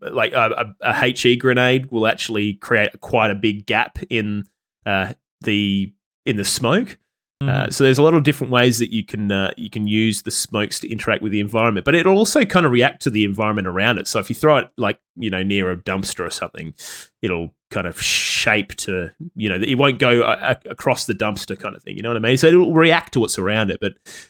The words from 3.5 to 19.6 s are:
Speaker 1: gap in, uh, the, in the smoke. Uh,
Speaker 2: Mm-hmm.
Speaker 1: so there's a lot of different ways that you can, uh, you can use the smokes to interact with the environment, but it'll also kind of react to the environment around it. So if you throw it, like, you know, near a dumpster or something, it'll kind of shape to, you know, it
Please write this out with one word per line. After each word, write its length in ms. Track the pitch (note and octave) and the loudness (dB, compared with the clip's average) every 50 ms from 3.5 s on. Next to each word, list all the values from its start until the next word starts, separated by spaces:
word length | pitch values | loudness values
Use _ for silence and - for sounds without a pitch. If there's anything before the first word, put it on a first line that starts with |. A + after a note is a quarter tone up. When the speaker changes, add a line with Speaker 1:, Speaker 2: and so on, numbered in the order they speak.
| G#2 G#2 G#2 | -2 -2 -4
Speaker 1:
gap 320 | - A2 A2 - - - - - - | -2 0 0 -2 -2 -6 -12 -8 -4
in, 360 | A#2+ A2+ G#2 G#2 G#2 G#2 G2 - _ _ _ _ _ _ - | -2 -2 -2 -2 -4 -6 -8 -10 _ _ _ _ _ _ -4
uh, 280 | G#2+ G2+ F#2+ F#2 G2 B2 - _ _ _ _ | -2 -2 -2 -2 -4 -8 -12 _ _ _ _
the, 500 | - A2+ G#2 G#2 G#2 G2 G2 G2 G2 G2 - _ _ _ _ _ - | -4 -2 0 0 2 0 0 -2 -2 -6 -8 _ _ _ _ _ -4
in 100 | C3+ A2+ | -4 -2
the 80 | G#2 G2 | -2 -2
smoke. 540 | - - - A#2+ A#2 D3+ G#3 B3+ - - - _ _ _ _ _ _ _ - | -4 -2 -2 0 0 2 0 0 -4 -8 -18 _ _ _ _ _ _ _ -6
Uh, 40 | C#3 | -2
Speaker 2:
Mm-hmm. 260 | C#3 C3 - - - | -2 0 0 -2 -2
Speaker 1:
so 120 | - - C#3 | 0 2 4
there's 140 | C3+ C3 | 4 6
a 60 | C3+ D3 | 6 6
lot 100 | D#3+ E3+ | 6 6
of 100 | D#3+ C#3 | 4 4
different 280 | D3 C#3 - C3+ B2 | 2 0 0 -2 0
ways 280 | B2+ A#2+ B2 B2+ A#2+ A#2 | 2 4 4 4 4 2
that 120 | A#2+ - A2 | 0 -2 -2
you 100 | A2 G2 | -4 -4
can, 260 | - - G#2+ G#2+ G2+ | -6 -6 -4 -2 -2
uh, 200 | G2+ G2 F#2+ - - | 0 0 -2 -4 -6
you 120 | - A#2 G#2 | -8 -12 -10
can 160 | - A2 G#2 | -6 -4 -2
use 340 | G#2 G#2+ G#2+ A2 A2 G#2 - | 0 2 2 2 2 0 -2
the 100 | - A2+ | -4 -6
smokes 480 | - - - - - G#2+ G#2 - - - | -6 -6 -6 -4 -2 -2 -2 -4 -4 -8
to 80 | - - | -8 -8
interact 320 | A2+ G#2+ - - A2 - | -8 -4 -2 -2 -2 -2
with 100 | - G#2+ G2+ | -4 -4 -2
the 60 | G#2 | -2
environment, 420 | G#2 G2+ A2 A2+ A2+ A#2 G#2+ G2 - | -2 -2 -2 0 0 0 0 0 0
but 80 | - D3+ | 0 2
it'll 220 | E3+ D#3 F#3+ F#3+ | 2 4 4 2
also 280 | G3+ A3 - - D4+ B3+ | 2 2 2 2 0 2
kind 200 | G3 - F#3 E3+ | 2 2 2 2
of 60 | C#3+ | 4
react 300 | B2 A#2+ A#2+ C#3+ - - | 4 4 2 2 0 -2
to 80 | - C#3 | -4 -2
the 160 | G#2+ A2 G#2 | 0 0 0
environment 420 | G2+ G2 G#2 G#2+ G#2+ G#2+ G#2 F#2 | 0 0 -2 -2 -2 -2 -2 -4
around 300 | F#2 F2 F#2 G2+ A#2 A#2+ | -4 -2 0 0 0 0
it. 100 | F2 - | 0 -4
So 120 | - - A2+ | -4 -4 -4
if 100 | F#2+ - | -4 -6
you 60 | A#2+ | -4
throw 220 | - - D#3 D3 | 0 2 4 4
it, 120 | C3 - - _ | 4 2 -2 _
like, 220 | - A#2 G#2 G#2+ - _ _ _ | -4 -4 -4 -4 -6 _ _ _
you 120 | E2+ - G#2+ | -8 -6 -4
know, 140 | F#2+ F#2 F#2+ | -2 -2 -2
near 260 | G2 G2+ G2+ F#2 F#2 | 0 0 0 0 -2
a 40 | F2+ | -4
dumpster 500 | F2 - G2 F#2+ G2 G2 - - - F2+ | -4 -4 -4 -4 -4 -4 -6 -8 -8 -8
or 40 | F2 | -8
something, 440 | - - F2+ E2+ - D#2+ D#2+ D#2+ D2 - - - - - - - _ _ | -8 -10 -10 -10 -12 -12 -14 -14 -16 -16 -16 -18 -16 -18 -20 -20 _ _
it'll 320 | - G#2 F2+ E2 E2+ D#2 - _ _ _ | -6 -4 -4 -4 -6 -8 -12 _ _ _
kind 160 | - G#2+ F2+ | -6 -6 -6
of 140 | F2 D#2+ - | -6 -6 -6
shape 720 | - - - - - - - - - A#2 A2 G#2+ G2 - - | -4 -2 -2 -2 -2 -2 -2 -2 0 2 2 0 0 -4 -8
to, 340 | - - - F#2 F#2 F2 E2 - - D#3 F3 - | -10 -8 -6 -6 -6 -6 -8 -10 -14 -18 -14 -8
you 140 | - A2 G#2 | -6 -4 -2
know, 60 | F2+ | -2
it 200 | F#2 | -2